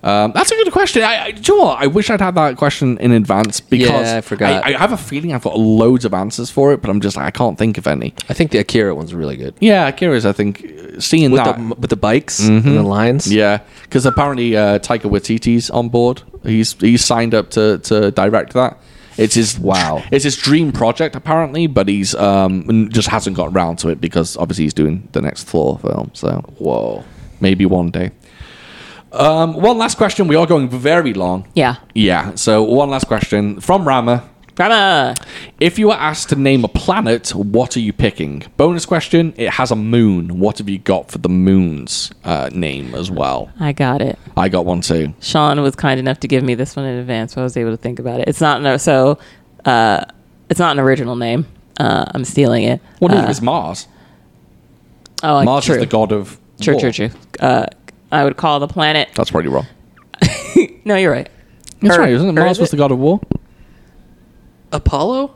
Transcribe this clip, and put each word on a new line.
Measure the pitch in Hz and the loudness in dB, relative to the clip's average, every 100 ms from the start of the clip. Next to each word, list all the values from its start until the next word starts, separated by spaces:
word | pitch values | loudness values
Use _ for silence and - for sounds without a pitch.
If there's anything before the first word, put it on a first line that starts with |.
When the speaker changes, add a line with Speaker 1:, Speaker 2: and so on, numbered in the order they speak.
Speaker 1:
Um, | - - - - | 2 2 2 2
that's | 403 | 0
a | 453 | 2
good | 392 | 2
question. | 359 381 254 | 2 2 2
I, | 220 226 208 | 0 0 -4
I, | |
do | 214 214 | -4 2
you | 415 | 4
know | 226 | 4
what? | 123 | 2
I | 139 | 2
wish | 175 208 | 0 0
I'd | 214 | 0
had | 190 180 | 0 2
that | 151 127 | 0 2
question | 147 - 135 117 | -2 0 -2 2
in | 123 | 4
advance | 117 104 98 110 - | 4 4 2 0 -4
because | - 123 123 | -2 2 4
Speaker 2:
Yeah, | 117 113 113 | 2 0 -4
I | |
forgot. | - 101 101 92 | -4 -2 0 0
Speaker 1:
I, | 139 135 | 0 0
I | |
have | 202 | 0
a | 233 | -2
feeling | - 147 170 | -6 -6 -4
I've | 131 | -4
got | - 92 | -2 0
loads | 110 110 113 127 120 | 4 4 6 4 0
of | |
answers | 92 98 - 117 | -4 -4 -8 -6
for | - 139 | 0 2
it, | 139 | 2
but | 110 | 0
I'm | 101 | -2
just, | 101 92 | -2 -4
I | 71 | -8
can't | - 120 95 | -2 -2 0
think | 113 104 | -2 0
of | - | -2
any. | 73 60 - - | -4 -6 -10 -12
Speaker 2:
I | - | -2
think | 160 | 0
the | 113 | 0
Akira | 104 117 101 | 0 0 0
one's | 73 82 87 | -2 -8 -8
really | 76 64 | -8 -8
good. | 65 - | -12 0
Speaker 1:
Yeah, | 220 202 147 | 4 4 2
Akira's, | 139 180 131 | 0 0 2
I | 107 | 0
think, | 98 104 98 | 0 -2 -4
uh, | - 76 85 - | -14 -18 -18 -10
seeing | - 165 147 | 0 2 4
Speaker 2:
With | 131 | 4
Speaker 1:
that. | 117 - | 2 -2
Speaker 2:
the, | 113 117 | -6 -6
with | 123 | -4
the | 104 | -2
bikes | 107 123 - - | 2 0 -2 0
Speaker 1:
Mm-hmm. | 107 110 123 | 4 4 4
Speaker 2:
and | 113 | 2
the | |
lines. | 104 101 117 135 - | 2 2 2 0 0
Speaker 1:
Yeah, | 107 104 104 - - - | 2 2 0 -4 -20 -2
'cause | 131 127 | 0 2
apparently, | 127 143 131 120 110 | 2 -2 0 0 2
uh, | 104 101 | 2 2
Taika | - 120 104 | 0 -4 0
Waititi's | 101 - 113 120 117 - | -2 -2 -2 2 0 0
on | - 120 | -2 0
board. | 120 120 123 - - | 2 2 0 -12 -12
He's, | - 110 110 | -2 0 0
he's | - 110 120 | 0 2 4
signed | - 117 117 | 2 0 2
up | 113 98 | 0 0
to, | - 107 90 | 0 2 0
to | - 107 101 | 0 0 2
direct | 98 98 107 - | 2 2 0 0
that. | 127 127 - - - - - | -2 -2 -4 -20 -20 -18 -2
It's | 107 | 0
his | 117 110 - | 2 0 -2
Speaker 2:
Wow. | 90 95 82 78 - | 0 0 0 -4 -2
Speaker 1:
it's | 139 139 | -2 0
his | - | -4
dream | - 151 156 | 0 2 2
project, | 123 117 117 160 131 | 0 -2 0 -4 -6
apparently, | 156 160 156 147 165 | -2 -2 0 -2 -2
but | 127 98 | 0 0
he's, | 101 98 | -2 -2
um, | - 101 98 95 95 - | 0 2 2 2 0 0
n-, | 113 107 | 2 2
just | 113 104 | 0 0
hasn't | 113 101 95 | -2 -4 -4
got | 78 92 | -2 0
round | 85 82 | -2 -2
to | 82 | -4
it | 80 | -2
because | 85 90 85 - | -2 -2 -2 -4
obviously | 82 - 78 | -6 -2 -2
he's | - | 0
doing | 76 90 - | 0 -2 -4
the | - | -4
next | 73 - - | -4 -8 -4
Thor | 85 69 - | 0 0 -2
film, | - - - | -4 -6 -8
so | - - 50 - - | -6 -6 -4 -8 -8
Speaker 2:
Whoa. | 55 58 57 52 - - - - | -4 -2 -4 -8 -14 -20 -20 -4
Speaker 1:
maybe | 95 95 95 | 0 2 2
one | 92 87 | 2 0
day. | 92 92 - - - - - - - - - _ | -4 -8 -10 -20 -20 -20 -20 -20 -20 -20 -20 _
Um, | 120 147 160 165 | 0 2 2 0
one | 156 202 233 | 2 2 2
last | 226 - | -2 0
question. | 208 - 185 | -2 0 2
We | 151 | 2
are | 165 | 4
going | 165 127 | 2 2
very | 127 135 170 147 | -2 2 2 0
long. | 95 90 92 101 | -2 -2 -4 -4
Speaker 3:
Yeah. | - 127 127 - | 0 0 -2 -6
Speaker 1:
Yeah. | 113 104 87 85 87 | 0 2 2 -2 -4
So | - 107 | 2 2
one | 110 123 143 | 4 2 2
last | 135 - | -2 -2
question | 107 - 104 104 101 | -2 0 -2 -2 -4
from | - 190 160 | 0 0 2
Rama. | 131 117 120 - _ - - | 0 2 -2 -2 _ -20 -2
Speaker 3:
Rama. | 180 220 196 165 127 - - - - - | 2 2 2 2 0 -4 -12 -20 -20 -2
Speaker 1:
If | 170 196 | 0 2
you | 214 | 2
were | |
asked | 214 151 151 - | 2 -2 -4 -2
to | 139 | 0
name | 135 135 113 | 2 2 0
a | |
planet, | - - 190 156 117 - | -2 -2 0 0 -2 -2
what | 95 101 110 123 127 | -6 0 0 0 -2
are | |
you | 110 | -4
picking? | - 117 - 76 71 - - | 0 -2 -2 -8 -8 -14 0
Bonus | 151 170 - | 0 2 -2
question. | 165 - 170 165 - | -4 2 0 0 -2
It | 113 | -4
has | - 127 | -2 -2
a | 110 | -2
moon. | 107 120 110 90 82 90 | 0 4 4 2 -2 -2
What | 98 - | -2 -2
have | 101 | -8
you | 98 | -6
got | - 92 - | -2 -2 -4
for | - | -6
the | 87 | 0
moon's, | 92 92 95 87 73 64 - - - - | 2 4 4 2 -2 -8 -10 -10 -10 -6
uh, | 78 65 | -4 -4
name | 90 80 67 65 | -6 -6 -6 -10
as | 62 90 | -10 -8
well? | 85 67 65 52 - | -4 -4 -4 -8 -6
Speaker 3:
I | 151 | -6
got | 139 135 139 | -2 -2 -2
it. | 131 - - - | -4 -6 -6 -2
Speaker 1:
I | 95 | 0
got | 92 87 | 0 -2
one | 90 | -2
too. | - 82 76 - | -2 -2 -2 -8
Speaker 3:
Sean | - 156 147 147 | -4 0 0 0
was | 139 135 | -2 -2
kind | 147 131 | -2 -2
enough | 127 131 | -2 -4
to | 131 | -2
give | 131 | 0
me | 131 | 0
this | 120 131 - | -2 -4 -6
one | |
in | 135 123 | -6 -8
advance, | 123 113 110 - | -6 -6 -6 -6
so | |
I | 127 | -6
was | 123 | -4
able | 117 | -4
to | 110 | -4
think | 120 120 | -6 -8
about | 123 120 | -6 -4
it. | - | -4
It's | 147 | 0
not | 156 131 | 0 2
no, | 143 135 | 0 0
so, | - 135 131 147 - - _ _ | 2 4 2 0 -6 -20 _ _
uh, | - 120 113 95 - - _ _ _ | 0 2 4 2 -4 -18 _ _ _
it's | - | 0
not | 170 143 | 0 2
an | |
original | 131 135 123 120 | 2 0 -2 -4
name. | 117 123 160 - _ - | -2 -2 -4 -10 _ -4
Uh, | 110 104 - | 0 0 -2
I'm | - 123 | -6 -4
stealing | - 131 117 110 | 0 2 2 0
it. | 127 - - | -2 -8 -2
Speaker 1:
What | 175 | 2
is | 202 | 2
Speaker 3:
Uh, | |
Speaker 1:
it? | 120 | 0
It's | 139 | -2
Mars. | 117 156 80 87 - _ _ _ _ _ _ _ _ _ _ _ - - | -2 -2 -4 -10 -14 _ _ _ _ _ _ _ _ _ _ _ -16 -8
Speaker 3:
Oh, | 156 143 120 | 0 2 2
Speaker 1:
Mars | 139 - | 2 0
Speaker 3:
true. | 131 | 0
Speaker 1:
is | |
the | 117 | 2
god | 110 107 | 0 0
of | 104 98 - _ - | -2 -4 -16 _ -6
Speaker 3:
True, | - | 0
Speaker 1:
war. | 147 | 2
Speaker 3:
true, | 127 | 0
true. | 110 110 - - - | -2 -6 -6 -20 -4
Uh, | 131 120 - - - _ _ | 0 0 -2 -10 -20 _ _
I | 151 | 0
would | 139 - | 0 0
call | 165 147 | -2 -2
the | 143 | -4
planet. | 190 151 156 - - | -2 0 0 -2 -4
Speaker 1:
That's | - | -2
probably | 80 82 | -2 0
wrong. | 67 135 - _ _ _ - | -2 -4 -14 _ _ _ -2
Speaker 3:
<laughs> | - - - - - - 214 | -2 -2 0 0 0 -4 -2
No, | 196 | 2
you're | 185 | 2
right. | 131 143 - _ _ - - | 0 -4 -16 _ _ -20 0
Speaker 1:
That's | 202 175 | 2 4
Speaker 3:
Or, | |
Speaker 1:
right, | 165 | 4
isn't | 123 190 | 2 2
it? | |
Speaker 3:
or | 156 165 | 2 2
Speaker 1:
Mars | 180 | 2
Speaker 3:
is | |
Speaker 1:
was | 170 | 0
Speaker 3:
it? | |
Speaker 1:
the | 147 | 2
god | 143 | 2
of | 127 | 2
war. | 143 202 - - - _ - - _ - - - _ _ - _ _ | 2 0 -2 -8 -8 _ -20 -20 _ -20 -20 -20 _ _ -20 _ _
Speaker 2:
Apollo? | 147 - 139 175 254 277 | -4 -2 0 -2 -2 -6